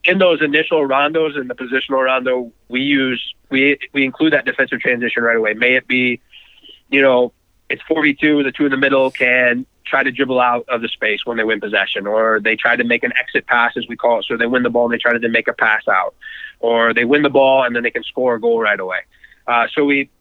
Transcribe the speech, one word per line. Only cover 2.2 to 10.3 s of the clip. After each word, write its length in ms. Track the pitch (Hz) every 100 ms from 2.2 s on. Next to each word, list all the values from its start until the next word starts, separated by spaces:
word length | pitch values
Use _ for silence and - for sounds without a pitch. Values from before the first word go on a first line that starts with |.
| 127 127 120 _ _
we 120 | 120
use, 540 | 139 143 131 120 - - _
we, 280 | 135 139 143 -
we 120 | 143
include 280 | 135 - 156
that 120 | 147
defensive 360 | 131 - 127 123
transition 420 | 127 120 120 120
right 140 | 117 117
away. 180 | 110
May 220 | 107 123 127
it 100 | -
be, 340 | 127 127 120 _ - - _ - - _
you 100 | 139
know, 320 | 135 123 123 _ _ _ _
it's 100 | 131
four 200 | - 160
v 100 | 151
two, 300 | 143 151 147
the 80 | 139
two 120 | - 143
in 60 |
the 40 | 135
middle 360 | 139 135 131
can 520 | - 127 127 123 120 131 _
try 180 | - 135
to 80 | 135
dribble 300 | 127 131